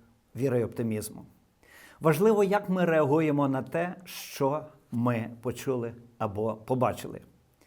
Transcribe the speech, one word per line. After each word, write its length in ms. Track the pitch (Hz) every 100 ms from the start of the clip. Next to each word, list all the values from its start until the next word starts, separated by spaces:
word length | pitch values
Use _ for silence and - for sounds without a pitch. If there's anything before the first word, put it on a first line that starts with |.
| _ _ _ 113
віри 240 | 135 123
й 20 |
оптимізму. 600 | 110 - 117 107 95 - - _ _ _ _ - - -
Важливо, 440 | 160 151 214 208
як 240 | 196 202 202
ми 160 | 185
реагуємо 640 | 170 160 143 156 156 143 139
на 140 | 135
те, 320 | 113 165 175 185
що 600 | - - - - 139 151 151 - _
ми 380 | 120 123 117 113 -
почули 520 | 127 117 - 127 117 117 - -
або 360 | 113 95 113
побачили. 680 | 107 - 131 120 - - - - _ _ _